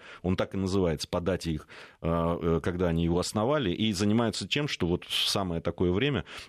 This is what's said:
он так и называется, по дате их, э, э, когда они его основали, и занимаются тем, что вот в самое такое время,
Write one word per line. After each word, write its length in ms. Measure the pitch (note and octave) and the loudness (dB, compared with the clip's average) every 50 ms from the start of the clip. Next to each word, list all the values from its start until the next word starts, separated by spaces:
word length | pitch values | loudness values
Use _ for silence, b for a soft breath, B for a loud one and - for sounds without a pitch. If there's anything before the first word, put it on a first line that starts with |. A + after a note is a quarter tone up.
| B B B B | B B B B
он 160 | B F2+ F#2+ - | B 0 0 0
так 160 | A2 - - | 0 -2 -2
и 40 | G2 | -4
называется, 520 | F#2+ F#2 F#2 G2 F#2 E2+ D#2 C#2+ - - | -2 0 2 2 4 2 2 0 -2 -2
по 100 | - F2+ | -2 -2
дате 320 | F2 F#2+ F#2 E2 - E2 | 0 0 -2 0 -2 -4
их, 160 | D#2 D2+ - B B B B B B B | -4 -4 -6 B B B B B B B
э, 60 | - E2 E2 E2+ E2 E2+ E2+ - | -2 0 2 2 2 2 0 0
э, 180 | - E2+ E2 D#2 - | 2 2 2 2 2
когда 240 | G2 F2 F2 F2+ E2+ | 0 0 2 2 2
они 160 | E2 E2 E2+ | 2 2 2
его 160 | E2 E2+ F2 | 2 2 0
основали, 520 | F2+ - - G#2+ G#2+ B2+ D3+ D3+ B2+ F#2 | 0 0 0 0 0 2 2 2 0 0
и 200 | - - A2 A2 | 0 0 0 0
занимаются 560 | G2+ E2+ G#2+ G#2 G#2+ A#2 A#2 A2 - - G#2 F#2 | 0 0 2 2 4 4 2 2 0 -4 -6 -4
тем, 220 | - C#3+ D3 C#3 | -2 -2 -2 -2
что 180 | - - F2+ E2 | -2 -2 0 0
вот 160 | F2 E2+ - | 0 0 -2
в 240 | - - - - - | -4 -4 -2 0 0
самое 320 | - G#2+ G2 F2+ E2+ E2 | 0 0 0 -2 -2 -2
такое 320 | - F2 - - F#2 F2+ | -2 -4 -2 2 2 2
время, 320 | F2+ G2+ C3 D3 C#3 F#2+ - B B B B | 2 2 0 0 0 -2 -4 B B B B